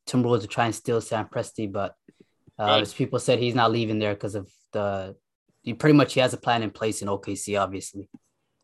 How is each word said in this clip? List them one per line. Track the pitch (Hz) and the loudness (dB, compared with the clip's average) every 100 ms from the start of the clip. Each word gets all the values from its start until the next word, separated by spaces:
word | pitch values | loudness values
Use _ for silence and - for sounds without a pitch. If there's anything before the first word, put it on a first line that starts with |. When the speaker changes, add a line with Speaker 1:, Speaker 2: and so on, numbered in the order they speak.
Speaker 1:
Timberwolves | - 131 120 117 | -2 0 4 2
would | 107 | 0
try | - | -2
and | 117 | -2
steal | 104 - 117 | -2 -2 -2
Sam | - 110 104 | -2 -4 -4
Presti, | 98 95 - 104 | -6 -6 -8 -6
but, | 101 98 - - _ _ _ _ - | -4 -6 -10 -20 _ _ _ _ -4
uh, | |
Speaker 2:
Right. | 107 139 | 2 2
Speaker 1:
as | 104 | 0
people | - 131 123 | -4 -2 0
said, | - 120 | 2 2
he's | 120 | 2
not | 120 113 | 2 2
leaving | 117 110 107 | 2 0 0
there | 104 | -2
'cause | 101 104 | -2 -6
of | 101 92 _ _ | -8 -10 _ _
the, | 104 101 98 95 - _ _ _ _ | -4 -2 -4 -8 -14 _ _ _ _
he | 123 | -10
pretty | 110 156 147 | 2 6 6
much, | 131 | 6
he | 131 | 2
has | 127 | 0
a | 123 | 0
plan | - 117 | 0 0
in | 107 | 0
place | - 110 104 | -2 -4 -2
in | 101 | -4
O | 98 | -4
K | - | -6
C, | 98 - | -8 -2
obviously. | 101 95 95 - 101 98 - _ _ _ _ | -2 -2 -4 -12 -14 -18 -20 _ _ _ _